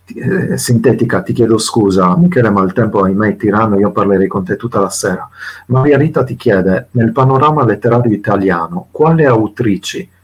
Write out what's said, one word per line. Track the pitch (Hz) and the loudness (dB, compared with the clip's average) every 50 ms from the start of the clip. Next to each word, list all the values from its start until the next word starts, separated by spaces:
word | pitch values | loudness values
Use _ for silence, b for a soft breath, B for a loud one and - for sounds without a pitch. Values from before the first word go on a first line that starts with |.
| B | B
eh, | - - - 127 - 190 185 - - - 127 | -18 -12 -8 -4 -2 -2 -2 -2 -2 -4 -4
sintetica, | - - 120 117 113 - 110 - 117 117 - 95 - | -2 0 0 2 2 2 2 2 0 -2 -2 -2 -4
ti | - 123 | -2 0
chiedo | 123 117 107 113 | 0 2 2 2
scusa, | 107 - - - 117 104 98 92 98 92 90 90 | 0 0 -2 0 0 2 2 2 2 2 2 2
Michele, | 165 175 175 - 123 113 107 | 4 2 2 2 2 2 2
ma | 101 98 | 2 0
il | 95 92 - | 0 0 0
tempo, | 120 113 104 98 101 | -2 -2 0 0 0
ahimè, | 95 95 95 101 107 104 | 0 0 0 0 0 -2
è | - | -2
tiranno, | - - 104 98 107 113 107 101 98 | -2 0 0 0 2 0 2 2 2
io | 104 98 | 0 0
parlerei | 92 110 98 101 98 92 95 | 0 0 0 2 2 2 2
con | 92 - 101 92 | 0 -2 -4 -4
te | 90 101 | -4 -6
tutta | - - 117 - 107 | -6 -6 -4 -4 -2
la | 98 92 | -2 -4
sera. | - - - 98 90 92 - - B B B B B B B B | -4 -4 -4 -4 -4 -6 -8 -12 B B B B B B B B
Maria | 123 131 135 147 143 | 0 2 2 4 4
Rita | 131 151 160 - 143 127 | 2 2 0 0 -2 -2
ti | 123 107 | -2 -4
chiede, | - - 117 101 95 90 92 92 92 - - | -4 0 0 2 2 2 0 0 -2 -2 -4
nel | - 123 113 110 | -2 0 0 0
panorama | 113 135 131 135 135 131 151 151 156 151 123 | 2 0 2 2 2 2 2 2 2 2 0
letterario | 110 101 98 - 117 117 120 117 113 104 | 0 0 0 0 0 0 2 2 0 -2
italiano, | 101 - 110 101 101 98 95 87 85 85 85 87 - - - | -2 -2 -2 -2 0 0 0 0 -2 -4 -6 -8 -10 -10 -6
quale | - - 156 160 165 160 151 | -2 0 2 2 2 4 4
autrici | 135 117 110 107 101 - - 120 107 95 92 - - - - 92 - _ _ | 4 2 2 0 -2 -4 -4 -2 -2 -2 -4 -6 -10 -10 -10 -12 -14 _ _